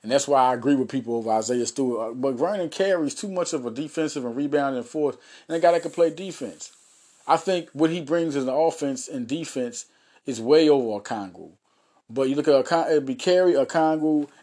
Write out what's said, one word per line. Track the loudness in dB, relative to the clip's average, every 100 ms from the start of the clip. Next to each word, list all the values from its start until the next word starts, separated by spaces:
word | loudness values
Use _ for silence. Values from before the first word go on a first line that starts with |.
And | 2
that's | 0 2
why | 4
I | 4
agree | 2 2 2
with | 0
people | -4 -4 -4
over | 0
Isaiah | -2 0 -2 -2
Stewart. | -2 -2 -2 -6
Uh, |
but | -4 -4
Vernon | -2 -2 -2 -6
Carey's | -2 0 0 -2 -4
too | -8
much | -4 -4
of | -4 -6
a |
defensive | -8 -8 -4 -4 -4
and | -6 -4
rebounding | -2 0 0 -4
force, | -6 -4 -4 -4 -20 -20 -8
and | 2
a |
guy | 4
that | 4
can | -2
play | 0 0
defense. | 0 -12 -10 -12 -12 -20 _ _ _ _ _ 0
I | 0
think | 2 -2 -4
what | 0 0
he | 0
brings | -2 -2 0 -2
in | -2
the |
offense | 0 0 0 -6 -6 -8
and | -10 -6
defense | -6 -6 -6 -6 -8 -18 _ _ _ -10
is | -6
way | 4 6 6
over | 4 2 -6
Okongwu. | -6 -8 -8 -14 -20 _ _ _ _ _ _
But | -2 0
you | 0
look | 4
at | 4 4
Okon-, | 0 2
it'd | 0 0
be | -2
Carey, | 2 4 6
Okongwu, | 4 2 2 2 2 2 0 -2 _